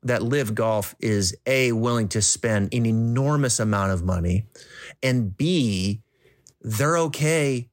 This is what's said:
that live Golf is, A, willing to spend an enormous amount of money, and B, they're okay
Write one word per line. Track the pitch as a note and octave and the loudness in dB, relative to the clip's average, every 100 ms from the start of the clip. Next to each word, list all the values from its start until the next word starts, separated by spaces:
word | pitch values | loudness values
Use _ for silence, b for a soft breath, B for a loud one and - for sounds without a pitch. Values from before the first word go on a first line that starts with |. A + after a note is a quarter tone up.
that | B2 A#2+ | -2 -2
live | A#2 C#3+ A2+ | 0 0 -2
Golf | G#2+ A2+ G#2+ G2 - | 0 0 0 -2 -6
is, | A2+ G#2+ F#2 - | -2 0 0 -4
A, | - C3 B2+ | -2 2 2
willing | A2+ A#2+ A#2+ G#2 | 2 0 0 0
to | A2 | 0
spend | G2+ - A#2 G#2+ G2+ | 0 0 0 0 0
an | B2 A2+ | 0 2
enormous | A2+ A#2 A#2+ C#3 D3 C3+ - | 2 2 2 2 2 0 0
amount | A2 G2+ G2 | 0 2 2
of | F#2 | 0
money, | F2 F2+ E2+ F#2 G#2+ B B B B B | 0 0 0 0 -2 B B B B B
and | C3 B2+ G#2+ F#2 | -2 0 -2 -2
B, | D3+ F3+ A#2+ F#2+ F#2+ G#2 b b b b b _ | 0 2 0 0 -2 -4 b b b b b _
they're | A#2 G#2+ D3 E3+ | -8 -2 0 2
okay | E3 D3 D3+ D#3+ C#3+ B2+ A#2+ | 0 0 0 2 0 -2 -6